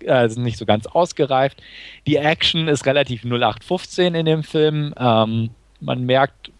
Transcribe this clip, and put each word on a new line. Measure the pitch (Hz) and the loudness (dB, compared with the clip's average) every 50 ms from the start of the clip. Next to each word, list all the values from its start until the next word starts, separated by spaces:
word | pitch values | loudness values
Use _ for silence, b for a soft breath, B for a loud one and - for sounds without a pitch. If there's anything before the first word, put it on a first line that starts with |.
äh, | - | -2
das | - 143 127 120 113 110 | 2 2 4 2 2 0
ist | |
nicht | 120 123 120 110 | -2 -4 -4 -6
so | - 110 | -4 0
ganz | - 104 110 107 | 0 0 0 0
ausgereift.“ | - - 170 175 - - - 151 131 135 131 135 139 - B B B B B B B B B B | -2 0 0 0 0 0 -2 0 0 2 0 0 0 -4 B B B B B B B B B B
Die | - 147 | -2 0
Action | - 147 151 165 - - - - 165 160 | 2 2 0 0 0 -2 -2 0 0 0
ist | 160 147 131 - | 0 0 0 0
relativ | 139 135 143 139 123 127 110 - | 0 2 2 0 0 -4 -8 -4
null | 120 120 120 123 | -4 -2 0 0
acht | 110 104 - - | 0 0 -4 -6
fünfzehn | - 180 185 - - - - 180 180 170 | -6 -6 -6 -6 -8 -2 0 0 0 2
in | 165 160 | 0 0
dem | 160 156 160 147 | 2 0 0 -2
Film. | - - 156 151 156 151 151 147 147 - | -2 0 2 2 2 2 -2 -4 -6 -6
Ähm, | - 123 123 113 110 110 110 113 113 113 113 - _ _ _ _ _ | -2 2 2 4 4 2 2 0 -2 -2 -4 -8 _ _ _ _ _
man | - 135 127 123 127 | -6 -6 -4 -4 0
merkt, | 123 127 135 139 - - _ - - _ | 2 2 2 2 0 -2 _ -20 -20 _